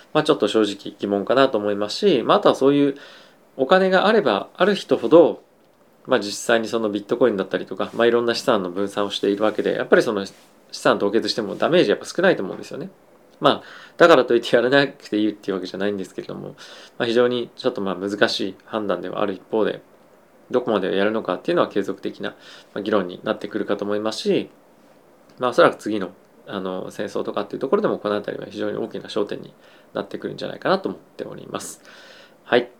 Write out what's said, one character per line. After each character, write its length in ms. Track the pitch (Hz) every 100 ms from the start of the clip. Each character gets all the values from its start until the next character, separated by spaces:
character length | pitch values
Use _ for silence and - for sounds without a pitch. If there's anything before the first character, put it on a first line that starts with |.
| -
ま 80 | 156
あ、 20 |
ち 80 | 151
ょ 40 | 143
っ 20 |
と 100 | 104
正 140 | 110
直 340 | 104 98 - -
疑 80 | 101
問 200 | 101 92
か 80 |
な 160 | 123 135
と 80 | 110
思 120 | 104
い 40 |
ま 160 | 101 104
す 60 | -
し、 260 | 202 135
ま 140 | 113 196
あ、 0 |
あ 20 |
と 80 | 160
は 60 |
そ 140 | 127 135
う 60 |
い 140 | 143 143
う 60 | - - - - _ _ -
お 80 | 131
金 240 | 185 190
が 160 | 185 202
あ 60 |
れ 100 | 220
ば 260 | 131 98 - -
あ 80 |
る 100 | 139
人 220 | - - 135
ほ 120 | 117
ど、 340 | 160 135 92 _ _ _ _ _ _ -
ま 100 | 123
あ、 40 |
実 120 | 101 -
際 200 | - 117
に 60 | 107
そ 120 | 113
の 80 | 107
ビ 120 | 101
ッ 20 |
ト 160 | - 120
コ 100 | 123
イ 20 |
ン 60 | 98
だ 80 |
っ 20 | 92
た 120 | 92
り 80 | 101
と 100 | 95
か、 140 | 101
ま 120 | 113
あ、 20 | 117
い 40 |
ろ 120 | 120
ん 40 | 117
な 80 |
資 60 | 117
産 220 | - 107
の 80 | 90
分 180 | 90 101
散 160 | 104
を 60 | 101
し 100 | -
て 80 | 101
い 80 | 101
る 60 |
わ 100 | 107
け 100 | 104
で、 120 | 101
や 100 | 95
っ 20 | 123
ぱ 100 | -
り 60 |
そ 120 | 123
の 100 | 104
資 100 | 98 - - _ _
産 260 | - - 104
凍 120 | 101
結 180 | 107 107
し 60 |
て 80 | -
も 140 | 101 95
ダ 120 | 117
メ 120 | 175
ー 40 |
ジ 60 | 117
や 60 | 92
っ 20 |
ぱ 80 | -
少 160 | -
な 80 | 185
い 60 | 139
と 60 |
思 100 | 92
う 20 |
ん 40 | 92
で 60 |
す 60 | -
よ 80 | 131
ね。 100 | 175 - _ _ _ _
ま 120 | 147
あ、 120 | 101 - - - -
だ 100 | 170
か 80 | 143
ら 80 |
と 100 | 120
い 40 | 120
っ 20 |
て 160 | - 123
や 60 |
ら 80 | 120
な 160 | 139 139
く 220 | - -
て 80 | 107
い 60 |
い 60 | 107
っ 20 |
て 160 | 104 -
い 20 |
う 40 | 95
わ 40 |
け 60 | 92
じ 80 |
ゃ 40 | 92
な 80 | 101
い 40 |
ん 60 | 101
で 60 | 85
す 80 |
け 80 | -
れ 60 | 95
ど 60 |
も、 200 | 98 98 98 - - - -
ま 80 |
あ、 20 | 120
非 60 |
常 160 | 117 123
に 220 | 123 117 -
ち 100 | 127
ょ 20 |
っ 40 |
と 80 | 113
ま 100 | 98
あ 20 |
難 340 | 90 101 101 117
し 100 | -
い 160 | 101 95
判 220 | - 113 101
断 160 | 87
で 80 | 90
は 100 | 101
あ 60 | 104
る 80 |
一 80 | 95 -
方 160 | 110 92
で、 160 | - - _ _ _ _ _ -
ど 120 | 123
こ 80 | 120
ま 100 | 104
で 160 | 92 95
や 80 |
る 60 | 104
の 120 | 110
か 120 | -
っ 80 | 90
て 80 | -
い 40 |
う 20 | 170
の 60 |
は 60 | 104
継 140 | 104
続 180 | 95 -
的 200 | 101 -
な、 100 | 98 - - - -
ま 80 | 110
あ、 0 |
議 100 | 101
論 180 | 104 90
に 120 | 92
な 100 | 113
っ 40 | -
て 100 | 104
く 100 | 107
る 80 | 107
か 100 | 101
と 80 |
思 100 | 101 104
い 40 |
ま 120 | 107
す 80 | -
し、 280 | 208 156 - - _ _ _ _ _ _ _ -
ま 100 | 123
あ、 20 |
お 20 |
そ 100 | 120
ら 80 | 151
く 60 | -
次 240 | 107 107
の、 120 | 92 - _ _ -
あ 120 | 101
の、 300 | 95 92 -
戦 160 | - 104
争 180 | 104
と 100 | 104
か 80 | 107
っ 40 | 101
て 80 |
い 20 | -
う 20 |
と 100 | 135
こ 80 | -
ろ 60 |
で 60 | 175
も 100 | 98
こ 100 | 104
の 80 | 104
あ 60 |
た 80 | 101
り 80 | -
は 80 | -
非 80 | 104
常 140 | 104
に 80 | 104
大 100 | 113
き 100 | 98
な 80 | -
焦 180 | - 101
点 160 | -
に 100 | - - - - _
な 100 | 104
っ 40 | 101
て 120 | 95
く 100 | 101
る 60 |
ん 20 | 98
じ 80 |
ゃ 40 | 98
な 80 | 95
い 20 |
か 100 | 151
な 100 | 190
と 100 | -
思 80 | -
っ 40 |
て 240 | - -
お 100 | -
り 120 | 101 -
ま 140 | 101
す。 220 | - - - - - - - _
は 120 | - 123
い。 140 | - -